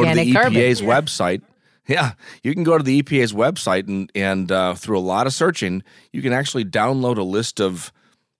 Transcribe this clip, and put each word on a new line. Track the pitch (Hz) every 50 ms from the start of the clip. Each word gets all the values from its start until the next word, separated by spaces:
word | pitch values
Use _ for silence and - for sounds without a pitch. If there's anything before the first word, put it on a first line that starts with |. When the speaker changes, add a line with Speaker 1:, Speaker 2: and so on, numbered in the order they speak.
| - -
Speaker 1:
organic | 160 165 165 120
carbon. | 127 214 240 254
Speaker 2:
E | 220
P | 117
A's | 120 127 127 110
Speaker 3:
Yeah. | 101 110
Speaker 2:
website. | 120 143 156 147 - - 95 87 92 98 - _ _ _ _ _ _ _ _
Yeah, | - 151 175 147 120 98 - - - - -
you | - 131 156
can | 180 165
go | 165 170 160
to | 139
the | 131 131
E | 147
P | 139 - 147 135
A's | 120 110
website | 104 104 117 151 190 - - 98 92 95 98
and, | 101 98 95 95 - -
and, | 101 98 98 95 95 92 87
uh, | 95 92 92 90 87
through | - - 107 107 92
a |
lot | 92 92 92 104 123
of | 135 135
searching, | - 156 185 165 - 107 90 90 95 - _ _ - _ _
you | - 135
can | 135 127
actually | 123 131 143 - - 127 110
download | 92 - 107 107 127 135 131 127 123 120 107
a |
list | 95 92 95 107 117 - - -
of | 101 95 92 85 - - - _ _ _ _ _ _ _ _